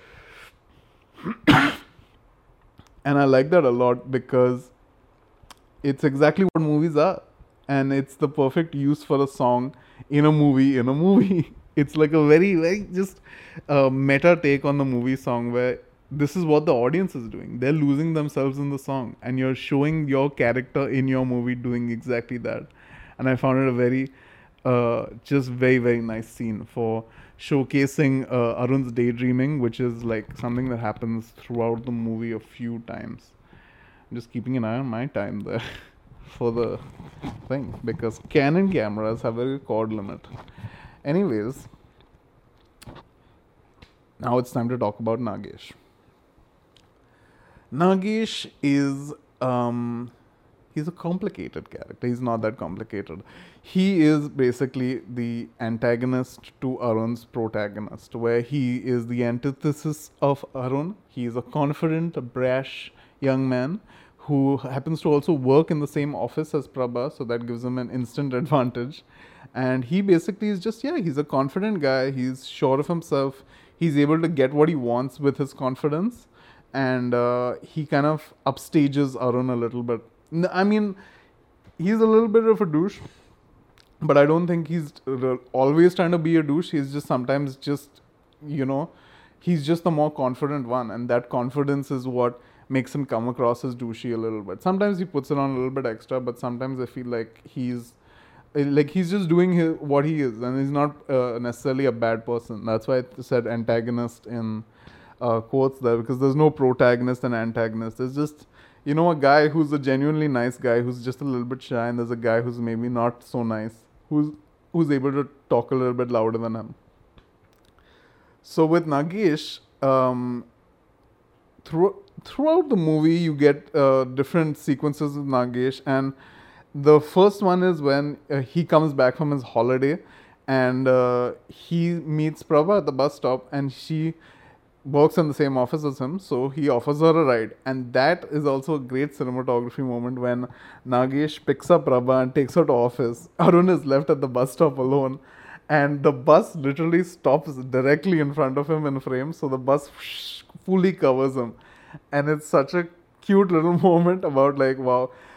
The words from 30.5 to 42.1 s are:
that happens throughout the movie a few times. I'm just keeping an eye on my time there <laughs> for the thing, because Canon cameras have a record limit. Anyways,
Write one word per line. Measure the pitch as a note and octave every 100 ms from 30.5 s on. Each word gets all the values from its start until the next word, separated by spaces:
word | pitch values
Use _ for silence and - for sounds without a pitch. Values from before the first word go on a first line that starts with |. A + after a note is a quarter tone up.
| B2 C3
that | A#2
happens | A2+ G#2 A2+ A2+ A2 -
throughout | - A#2+ A#2 A2+
the | B2
movie | A#2 A2+ A2 A#2
a | A2
few | - - A#2+ A#2
times. | A#2 A#2 A2+ - _ _ _ - - - - _ _
I'm | A#2
just | -
keeping | B2 B2 C3
an |
eye | A2 A#2+
on | C3+
my | A2 C#3
time | - G2+ G2+
there | F2+ A2 - - - _
<laughs> | _ - - -
for | A#2+
the | A#2 A2 F#2+ - - - - C3 - -
thing, | C3+ A#2 -
because | A#2 G#2+ A2+ G#2 -
Canon | D#3 C#3 E3+ G3
cameras | E3 G#2+ G#2 G#2+ A2+
have | B2 A2+
a | C3
record | C#3 - A2 A2
limit. | A2 G2 - - - - - - - - -
Anyways, | C#3 E3+ G3 A2 G#2+ C#3+ - - _ _ _